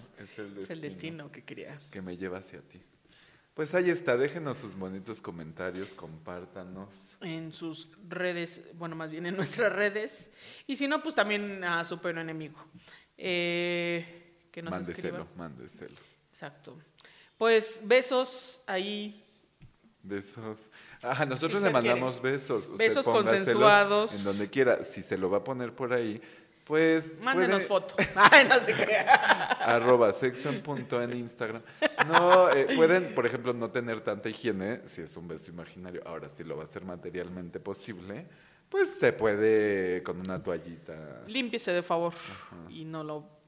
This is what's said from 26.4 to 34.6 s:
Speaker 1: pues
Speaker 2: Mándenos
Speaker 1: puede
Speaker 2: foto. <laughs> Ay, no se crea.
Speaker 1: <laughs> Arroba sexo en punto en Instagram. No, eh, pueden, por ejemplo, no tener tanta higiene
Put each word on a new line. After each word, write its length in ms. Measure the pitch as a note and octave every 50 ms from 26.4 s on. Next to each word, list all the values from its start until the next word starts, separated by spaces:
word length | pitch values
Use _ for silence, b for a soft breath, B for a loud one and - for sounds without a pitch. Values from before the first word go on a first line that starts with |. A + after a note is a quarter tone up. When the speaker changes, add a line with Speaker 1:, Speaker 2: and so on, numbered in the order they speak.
| B B _ _ _
Speaker 1:
pues 540 | - D3+ D#3 D#3+ D#3+ D#3+ D#3+ D#3+ D#3+ - -
Speaker 2:
Mándenos 420 | - B3+ C4+ - F#3 F#3+ G3 G3 G3
Speaker 1:
puede 180 | G3 G3+ F#3
Speaker 2:
foto. 140 | - - - -
<laughs> 180 | G3+ - -
Ay, 320 | F#3 - - E4 D4 C4+ -
no 100 | C4 B3
se 140 | A3+ G#3 -
crea. 300 | - - G3+ G#3+ G3 -
Speaker 1:
<laughs> 540 | - - - - - D4+ - - - - -
Arroba 500 | - - A#2 A#2+ A#2 B2 B2+ A#2+ A#2 G#2+
sexo 380 | A#2+ - C3+ C3 B2 - - D3
en 120 | C3 - -
punto 380 | D3 C#3+ C3 B2 - B2+ A#2+
en 120 | A#2+ A#2+ A#2+
Instagram. 480 | B2 A#2+ A#2 - - A#2+ G#2+ A2 A#2 B B B B D4+ - - - - D3+
No, 420 | E3 G3 F3 F3 F3+ F#3 F3+ E3+
eh, 160 | C3+ C#3 C3+ - D3
pueden, 380 | D#3 D#3+ D#3+ F3+ F#3 F3+ C#3+ G#2+
por 100 | C#3+ A#2 A#2+
ejemplo, 260 | C3+ B2 A#2 B2+ A#2+
no 160 | A#2+ A#2 G#2
tener 300 | - B2+ A#2+ A#2+ A2+ A2
tanta 260 | A2 A2+ G#2 G2+ - A2+
higiene 520 | G#2+ - - A#2 G2+ F#2+